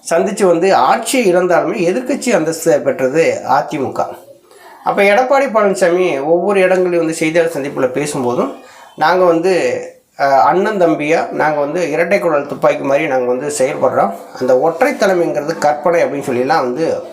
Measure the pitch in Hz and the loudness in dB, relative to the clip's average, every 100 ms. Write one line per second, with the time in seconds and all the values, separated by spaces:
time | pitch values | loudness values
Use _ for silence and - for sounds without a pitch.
0 | - 170 196 196 190 165 190 139 131 233 | 0 -2 0 0 2 2 4 4 4 2
1 | - 269 208 175 180 294 302 214 247 214 | 0 0 2 2 2 0 0 -2 -2 -2
2 | 247 285 247 196 160 160 170 147 139 127 | -4 -4 0 0 0 -2 0 2 0 0
3 | 131 151 147 110 - 139 - 147 120 - | 0 2 0 -2 0 0 0 -6 -4 -4
4 | - - - - _ - - - - 208 | -6 -8 -20 -20 _ -20 -20 -10 -4 2
5 | 202 202 - 277 277 214 202 185 180 175 | 4 4 4 2 2 0 0 2 2 2
6 | 185 135 147 175 190 196 185 185 185 170 | 0 -2 0 0 2 2 4 2 2 0
7 | 160 160 160 165 165 147 139 143 127 127 | -2 -2 0 2 0 -2 -6 -2 -2 -2
8 | 147 139 123 127 208 - - - - - | -4 -4 -2 -2 -4 -6 -20 -20 -20 -2
9 | 151 185 180 165 180 175 123 - - - | 0 4 4 4 2 0 0 -4 -8 -18
10 | _ - 139 135 139 175 208 208 165 151 | _ -2 2 4 4 2 0 2 2 2
11 | 147 160 - - 151 147 143 170 156 160 | 0 0 -2 -2 -2 0 -2 -2 -2 -2
12 | 175 196 175 147 143 131 147 143 139 143 | 0 0 0 -2 -4 -2 0 0 0 -2
13 | 156 131 123 127 147 147 170 - 135 - | 0 -2 0 -2 -4 -2 -2 0 0 0
14 | 101 - - - 127 127 156 165 269 262 | -2 -4 -16 -6 0 2 2 0 -2 0
15 | 202 180 160 147 143 165 147 147 180 170 | 0 2 0 -2 -6 -2 -2 0 0 0
16 | 135 139 135 123 131 165 123 127 160 104 | 0 -2 -4 -2 0 0 -2 -2 -2 -4
17 | - | -8